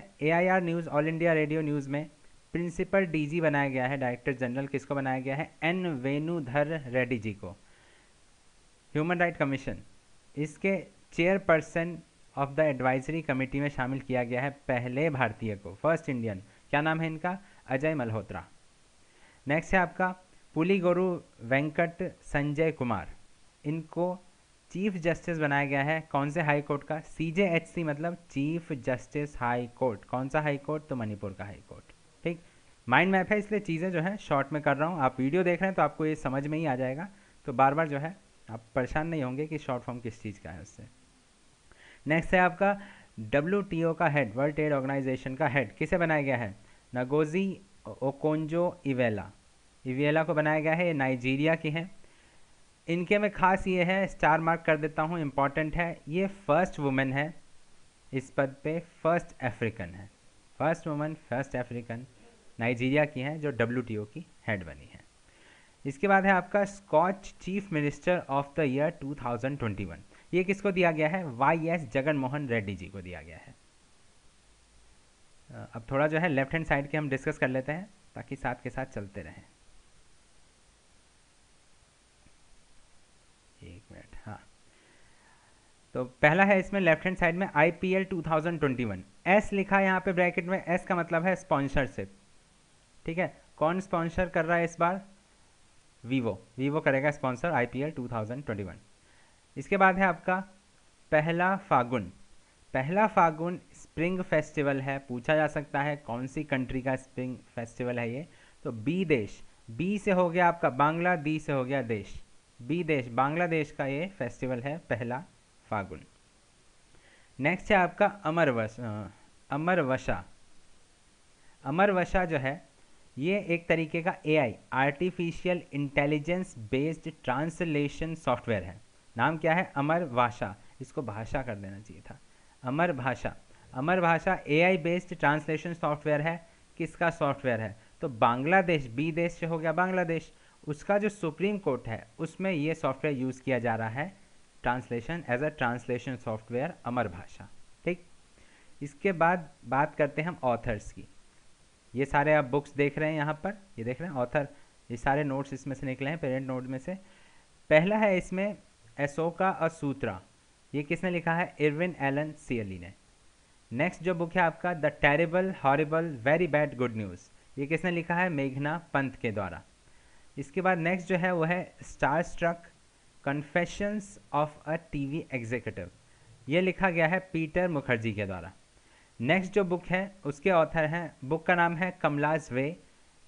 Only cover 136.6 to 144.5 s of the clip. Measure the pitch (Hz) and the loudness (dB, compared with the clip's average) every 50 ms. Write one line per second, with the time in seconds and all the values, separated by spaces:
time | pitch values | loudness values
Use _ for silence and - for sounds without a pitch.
136.6 | - _ - - 165 160 - - 175 165 160 - 156 139 135 - - 127 120 110 | -20 _ -8 -8 -8 -8 -2 0 0 0 2 0 0 0 0 0 0 0 0 0
137.6 | 110 101 101 - - - - - - 151 120 107 123 117 120 127 135 156 185 196 | -2 -6 -8 -12 -20 -20 -10 -8 -8 -8 2 4 4 4 4 2 2 4 4 4
138.6 | 185 170 170 151 135 117 110 127 156 165 156 170 170 175 170 - 170 160 165 160 | 6 4 2 0 0 -4 -4 -2 -2 0 0 0 0 -2 -2 -4 -4 -4 -4 -2
139.6 | 156 160 160 175 180 185 185 180 180 165 165 156 160 - - - - - - _ | -2 0 0 2 0 2 2 0 0 0 -2 -4 -4 -10 -20 -20 -20 -20 -20 _
140.6 | - 156 147 - - - 202 208 202 208 202 - - 160 147 - 180 202 214 190 | -8 -8 -8 -6 0 0 2 2 2 0 -2 -2 -6 -6 -2 -2 -2 -2 -2 0
141.6 | - 151 131 123 - 117 110 104 - - - - 165 165 - - 185 190 185 147 | 0 -2 -2 -2 -4 -6 -8 -8 -10 -16 -8 -8 -8 -8 -6 -4 -4 -2 -2 0
142.6 | 143 156 160 160 - 139 131 - - 156 147 123 131 131 127 - - 135 131 120 | 0 -2 -2 -2 -2 -4 -2 0 -2 -2 0 0 -2 -4 -4 -4 -2 0 0 2
143.6 | 117 120 113 110 113 113 113 135 156 190 - - - - - - - _ | 2 0 0 0 -2 -4 -4 -6 -6 -8 -10 -16 -20 -20 -20 -20 -20 _